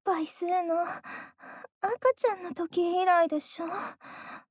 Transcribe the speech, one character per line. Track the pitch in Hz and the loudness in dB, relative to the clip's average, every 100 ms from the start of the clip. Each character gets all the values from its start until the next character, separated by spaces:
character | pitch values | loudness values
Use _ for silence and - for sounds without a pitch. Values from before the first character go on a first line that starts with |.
ぱ | - 339 | -2 0
い | |
吸 | 311 - 349 | -2 -4 0
う | 359 339 | 0 0
の、 | 330 | 0
赤 | 349 - - - - _ - - - _ 392 480 508 508 | -2 -6 -12 -12 -14 _ -20 -18 -20 _ -4 2 2 4
ち | 466 | 2
ゃ | |
ん | 392 | 0
の | 359 | -6
時 | - 339 349 349 359 | -6 -4 0 2 4
以 | |
来 | 370 349 330 | 6 6 6
で | 302 | 2
し | - - | -4 -6
ょ？ | 330 370 233 - - - - - _ | -6 -6 -8 -12 -18 -16 -16 -16 _